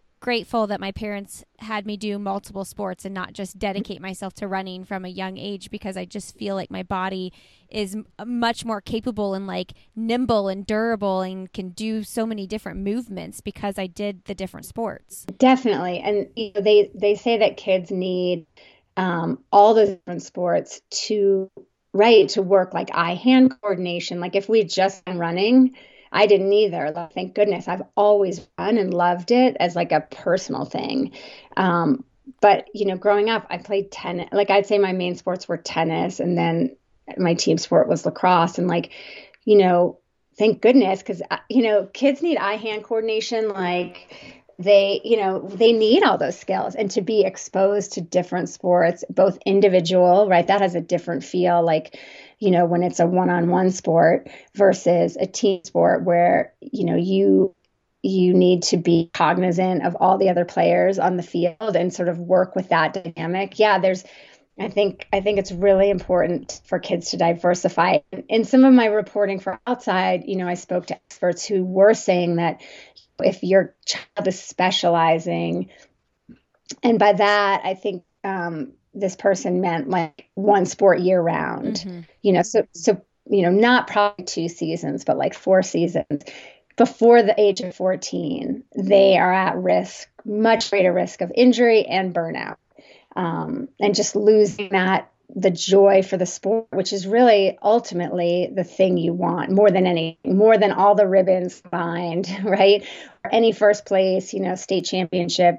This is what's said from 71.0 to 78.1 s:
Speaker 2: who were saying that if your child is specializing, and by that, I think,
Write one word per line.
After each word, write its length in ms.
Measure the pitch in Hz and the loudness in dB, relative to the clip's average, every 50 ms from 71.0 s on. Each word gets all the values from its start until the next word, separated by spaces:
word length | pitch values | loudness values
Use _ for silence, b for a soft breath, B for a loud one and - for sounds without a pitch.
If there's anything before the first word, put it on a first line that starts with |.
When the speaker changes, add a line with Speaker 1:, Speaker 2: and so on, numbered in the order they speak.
| _ _ - - - 180 170 - - | _ _ -10 -4 -2 -2 -2 -2 -4
Speaker 2:
who 180 | - 208 190 185 | -4 -2 -2 -2
were 300 | 185 185 190 196 208 233 | -2 2 4 6 6 6
saying 420 | - - - 185 180 175 170 170 | 4 2 0 0 0 0 0 0
that 240 | 170 170 165 - B B B B B B B B B B _ _ - | 0 -2 -2 -4 B B B B B B B B B B _ _ -2
if 220 | - 190 185 - - | -2 -2 -2 -2 -2
your 320 | 180 190 196 175 180 - _ _ | 2 2 2 2 2 -6 _ _
child 440 | - - - - - _ 208 185 185 | -10 -10 -10 -10 -12 _ -6 -4 -4
is 100 | 185 - | -4 -6
specializing, 1300 | - - - - 180 185 175 - - 175 170 170 165 160 160 165 165 170 170 170 170 170 175 180 190 185 b b b b _ _ _ _ _ _ _ - - _ _ _ _ _ _ - - - - | -10 -12 -4 -2 0 0 0 0 0 0 2 2 2 2 2 0 -2 -4 -6 -4 -4 -4 -6 -6 -8 -10 b b b b _ _ _ _ _ _ _ -20 -20 _ _ _ _ _ _ -20 -16 -4 0
and 160 | 240 226 202 | 0 2 4
by 140 | 202 208 202 | 4 4 4
that, 480 | 175 208 202 208 208 202 196 196 - - | 4 4 2 4 2 2 2 0 -2 -2
I 100 | 190 190 | -6 -8
think, 300 | 190 - 208 185 180 - _ | -6 -6 -8 -8 -8 -12 _